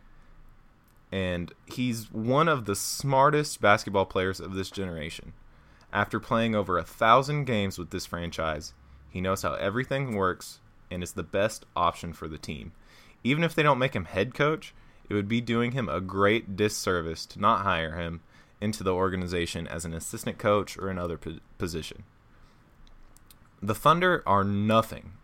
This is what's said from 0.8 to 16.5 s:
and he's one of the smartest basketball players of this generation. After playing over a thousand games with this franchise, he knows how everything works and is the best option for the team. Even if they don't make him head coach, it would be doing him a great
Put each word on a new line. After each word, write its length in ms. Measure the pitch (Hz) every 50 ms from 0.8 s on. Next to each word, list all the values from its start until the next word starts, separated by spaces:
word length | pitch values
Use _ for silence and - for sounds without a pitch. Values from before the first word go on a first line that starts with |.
| _ _ - - - -
and 400 | - 95 95 90 90 87 87 82 - _ -
he's 440 | - - - 123 127 117 117 107 -
one 380 | - 107 110 120 127 143 160 170
of 160 | 156 135 110
the 120 | 98 101
smartest 840 | - - - - - - 139 139 135 135 147 147 147 151 147 - -
basketball 460 | - 104 104 110 - - 98 98 95
players 340 | - - 98 92 95 92 -
of 140 | 80 85 95
this 180 | 95 92 -
generation. 640 | - - 95 92 85 80 73 82 - - - - - - - - - - - - - - - -
After 300 | - 104 104 - - 110
playing 340 | - - 127 113 117 113 110
over 220 | 104 98 90 90 85
a 80 | 82
thousand 580 | - - - 117 110 117 131 135 139 147 147 143
games 340 | 123 120 104 101 98 - -
with 120 | 87 82
this 160 | - 90 -
franchise, 680 | - - 87 85 85 82 - 82 80 78 76 78 - - - - - - - - -
he 100 | - 92
knows 220 | 90 92 95 95
how 140 | - 87 65
everything 600 | 50 - 101 98 120 131 - 135 135 139 131 110
works 460 | 101 95 92 87 - - - - - _ - - - - -
and 120 | 92 90
is 120 | 90 87 -
the 100 | 95 85
best 420 | - - 98 101 113 - - - - -
option 380 | - 87 85 - - - 85
for 160 | 82 - - 80
the 100 | 78 76
team. 360 | - - 82 67 55 - - - - - - - - - - _ -
Even 220 | 117 143 151 170
if 100 | 165 -
they 80 | - 151
don't 160 | 151 139 123
make 160 | 127 139 -
him 80 | 113 90
head 300 | - - 95 104 127 127
coach, 420 | - 147 147 160 156 - - - - - - - - - -
it 40 | -
would 160 | 104 101 101
be 100 | 113 120
doing 320 | 120 117 117 117 120 117
him 160 | 117 135 117 82
a 140 | 69 90
great 560 | 92 92 92 95 101 101 107 117 - -